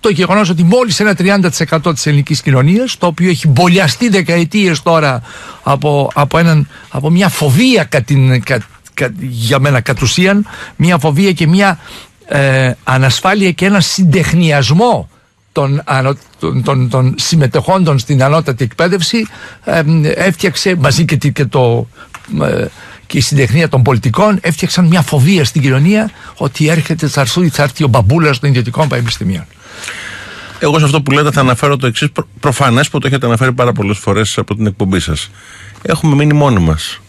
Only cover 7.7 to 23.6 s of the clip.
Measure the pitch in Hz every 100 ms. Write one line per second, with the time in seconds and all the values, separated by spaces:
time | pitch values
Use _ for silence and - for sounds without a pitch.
7.7 | 233 151 143 110 139 131 127 - 123 -
8.7 | - - - 127 113 131 117 113 139 143
9.7 | 131 113 113 143 - 185 202 208 - -
10.7 | - 165 175 156 143 196 180 160 180 196
11.7 | 170 - - - _ - 143 139 131 131
12.7 | 120 - 131 131 117 185 208 190 156 185
13.7 | 202 160 - 190 202 156 165 165 147 117
14.7 | 160 240 180 82 _ _ _ _ - 139
15.7 | 143 - 135 131 139 - _ - 131 120
16.7 | 139 127 131 127 - - 165 135 151 -
17.7 | 190 165 139 - 143 131 156 151 120 120
18.7 | - 170 190 165 233 214 - - - -
19.7 | 170 151 160 151 - 185 - 196 - 202
20.7 | 180 143 131 123 127 151 - 135 139 123
21.7 | 117 117 - - - - 151 147 - -
22.7 | - - - - - - 143 127 127